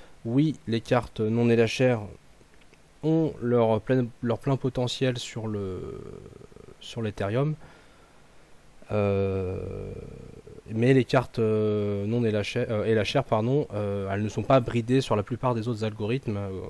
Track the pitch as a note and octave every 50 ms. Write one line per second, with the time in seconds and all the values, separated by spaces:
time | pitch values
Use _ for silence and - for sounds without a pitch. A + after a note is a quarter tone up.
0 | - - - - - A#2 A#2 C3+ D3+ D#3+ - - - - A2+ A2+ - - C3 A#2+
1 | A2 - - - A2 G#2+ A2+ A#2+ A#2+ A#2 A#2 A2+ A#2 A2 - - C3 B2+ B2 A2
2 | G#2+ G2 - - - - - - - _ - - - - - - - - - -
3 | - D#3 D#3+ D#3+ D#3+ D3 - - A2+ A#2+ A#2+ A#2+ A2+ A2 A2 G#2+ - - C3 C3
4 | B2 A2+ - - - A#2 A2+ - - C#3 C3+ C3 - C3 - C3 B2 A#2+ - -
5 | C3+ C3 B2 A#2+ - - - A#2+ G#2+ A2 G#2+ G2+ G2 F#2+ F#2 F#2 - - - -
6 | - - - G1+ G1+ - - - - - - - - - - - - - - A#2+
7 | A2+ G#2+ G2+ - G#2 G2 G#2+ B2 C#3+ D#3 D3+ - - - - - - - - -
8 | - _ - - - - - - - _ - - - - - - - - G#2+ G#2+
9 | G2+ G2+ G2 G2 G2 G2 F#2+ F#2+ F#2 F#2 F#2 F#2 F#2 F#2+ G2 - G2 G2 G2 -
10 | - - - - - - - - - - - - - - A2 A2+ A#2 C3 C3+ C3
11 | A#2 - - C3+ G2 - - - A2+ A2 A2 G#2+ G#2+ G#2+ G#2 G#2 G#2 G#2 G2+ G2+
12 | G2+ G#2+ A#2 B2 A#2+ A2 G#2 G#2 G2+ - - A#2+ B2 - A2+ G#2 F#2 A2 A2 G#2+
13 | G2+ - - C#3+ B2+ - A#2+ G#2+ A2 A#2+ C3 D3 C3+ - - G#2 G#2 G2+ G2+ G2+
14 | G2 G2 G2 G2+ G#2+ G#2 - - G#2 - C3+ C3+ A#2+ - A2+ A#2+ A2+ A#2 B2+ C3+
15 | C3 - A2+ G#2 - - B2 - - B2+ B2 A#2 G#2 A#2+ A#2 G#2 A2 A2 G#2 G#2+
16 | G#2+ G#2 A#2+ C#3 - A#2+ G#2 G2+ G2+ G2 F#2+ F#2 - -